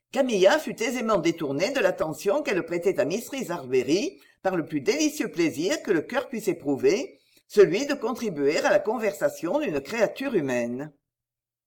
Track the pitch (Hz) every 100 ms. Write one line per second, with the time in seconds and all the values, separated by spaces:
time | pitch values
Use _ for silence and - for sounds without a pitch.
0 | _ 247 254 208 190 302 254 - 233 247
1 | 226 202 165 165 147 139 214 277 185 180
2 | 160 147 190 277 294 190 160 175 190 170
3 | 135 196 - 269 180 254 127 131 123 180
4 | 311 - _ _ 190 185 151 151 131 269
5 | 302 294 233 165 160 139 180 320 - 170
6 | - 254 - 226 - 165 143 135 131 202
7 | - - _ _ _ 208 180 190 285 285
8 | 226 254 226 147 139 170 285 151 214 233
9 | 214 - 151 - 160 285 285 143 139 226
10 | 196 - 269 220 139 123 120 123 156 _
11 | _ _ _ _ _ _